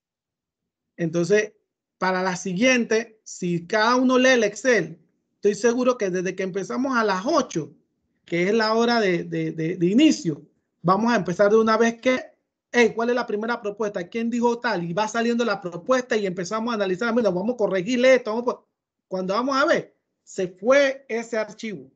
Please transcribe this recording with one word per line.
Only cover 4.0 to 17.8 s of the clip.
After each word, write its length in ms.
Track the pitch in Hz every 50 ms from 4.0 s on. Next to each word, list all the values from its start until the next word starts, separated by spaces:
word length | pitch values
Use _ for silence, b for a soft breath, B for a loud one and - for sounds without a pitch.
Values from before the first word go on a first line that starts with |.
| 262 254 254 254
lee 140 | 254 254
el 120 | 262 240 214
Excel, 560 | 202 202 - - 262 247 202 165 156 160 - _ _ _ _ _ _ _
estoy 200 | _ - 202 214
seguro 420 | 208 - 233 233 254 247 254 240 240
que 120 | 208 190
desde 260 | 180 185 175 190 180
que 80 | 185 190
empezamos 540 | 190 175 196 185 165 233 240 262 277 262 233
a 80 | 220
las 200 | 208 190 185 196
ocho, 460 | 262 339 294 254 - - 170 143 - - _ _ _ _ _ _ _ _ _ _
que 240 | - 170 170 175 190
es 40 | 214
la 200 | 226 220 214 220
hora 260 | 226 233 233 240 233
de, 240 | 214 190 180 170 170
de, 280 | 175 170 165 160 160
de, 260 | 156 160 160 160 180 185
de 80 | 170
inicio, 560 | 180 202 247 311 311 - - - 175 143 - - - _ _ _ _ _ _
vamos 320 | - 165 185 202 226 233 240
a 20 |
empezar 340 | 214 175 175 175 - 208 202
de 80 | 214 226
una 200 | 220 220 220 220
vez 240 | 233 226 226 226
que, 200 | - 254 254 247 - - _ _ _ _ _ _ _ _
"Hey, 220 | - 247 240 214 175
¿cuál 180 | 220 233 240
es 40 | 247
la 100 | 247 240
primera 360 | 240 208 208 220 226 240 233
propuesta? 480 | 202 202 202 - 226 208 208 196 175 175
¿Quién 200 | - 226 226 233
dijo 300 | 233 240 226 240 233 233
tal?". 240 | 240 247 214 180 170
Y 80 | 170
va 160 | 170 196 214 214
saliendo 380 | - 233 233 233 233 233 240
la 160 | 220 202 -
propuesta 560 | - 175 170 170 170 - 254 254 247 - 240 220
y 80 | 202
empezamos 480 | 185 175 202 180 175 214 220 220 240 233
a 20 |
analizar, 400 | 208 202 190 180 175 240 233 220
"Mira, 140 | 240 233 196
vamos 240 | 175 180 190 226 247
a 40 | -
corregirle 580 | 208 190 185 190